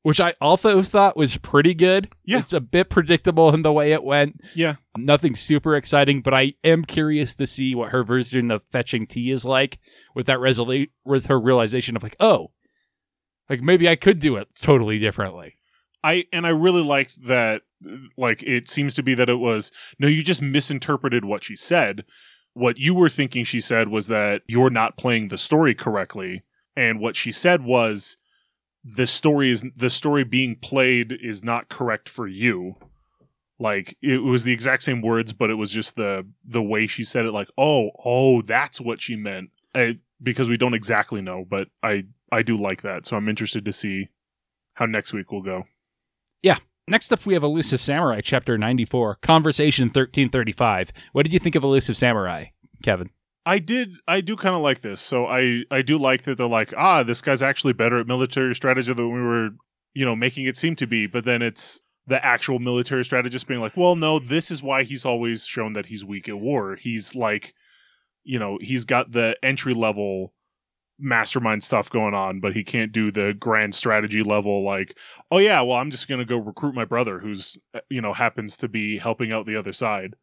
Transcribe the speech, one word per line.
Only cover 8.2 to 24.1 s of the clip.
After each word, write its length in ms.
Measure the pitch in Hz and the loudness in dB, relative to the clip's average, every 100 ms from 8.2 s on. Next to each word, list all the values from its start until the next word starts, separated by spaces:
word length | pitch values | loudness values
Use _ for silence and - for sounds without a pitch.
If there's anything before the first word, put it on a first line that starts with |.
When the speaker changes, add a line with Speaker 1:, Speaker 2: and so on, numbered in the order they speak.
| 120 127 120 | 0 -2 0
Speaker 1:
of 140 | 107 _ | -2 _
fetching 340 | 127 117 120 107 | -4 -2 -4 -4
tea 240 | 120 123 | -6 -4
is 160 | 131 120 | -4 0
like 320 | 131 135 - _ _ _ 127 | 0 0 -4 _ _ _ -6
with 100 | 127 | 0
that 140 | 131 | 2
resolu-, 500 | 131 120 120 135 143 _ - | 2 2 0 -2 -4 _ 0
with 220 | 135 - | 0 2
her 120 | 135 | 2
realization 560 | 117 127 113 127 123 117 | 4 4 2 -2 -4 -6
of, 60 | |
like, 140 | 110 - | -8 2
"Oh, 300 | 220 175 - _ _ _ _ _ _ _ _ _ _ | 4 4 0 _ _ _ _ _ _ _ _ _ _
like, 140 | 135 | -2
maybe 260 | 139 180 170 | 2 4 6
I 80 | 165 | 6
could 240 | 196 180 | 4 4
do 160 | 147 110 | 2 0
it 100 | 104 - | -6 -4
totally 380 | - 135 107 110 | 4 4 4 0
differently." 600 | 107 101 98 87 76 _ _ _ _ _ | 0 -2 -6 -8 -20 _ _ _ _ _
Speaker 2:
I, 220 | 156 180 175 | 0 0 0
and 140 | 170 170 | -2 2
I 20 | |
really 340 | 160 180 175 | 4 4 4
liked 440 | 151 139 - - 123 | 2 0 0 -8 0
that, 340 | 127 113 107 _ _ - 127 131 - | 2 2 -2 _ _ -18 -18 -18 -4
like, 240 | 123 110 | -2 -2
it 260 | - 123 - | -2 -4 -2
seems 260 | - 143 127 | -4 -2 -2
to 80 | |
be 100 | 131 | 0
that 160 | 123 123 | 2 2
it 60 | 123 | 2
was, 340 | 120 110 101 - - - | 0 -2 -4 -14 -20 0
"No, 80 | 143 | 2
you 160 | 156 | 4
just 180 | 156 175 | 2 -2
misinterpreted 840 | 139 143 143 139 - 143 139 120 101 | 0 0 0 -4 -2 -2 0 -2 -2
what 180 | 104 | -6
she 120 | - 101 | -6 -10
said. 500 | - - 110 101 - _ - _ _ | 0 2 2 -4 -14 _ -20 _ _
What 260 | 120 123 120 | -2 0 2
you 160 | 143 180 | 0 4
were 140 | 165 | 4
thinking 340 | - 135 123 | 4 -2 -2
she 180 | 117 120 | -4 -4
said 280 | - 117 107 | 0 0 2
was 180 | 107 | -2
that 340 | 101 | -2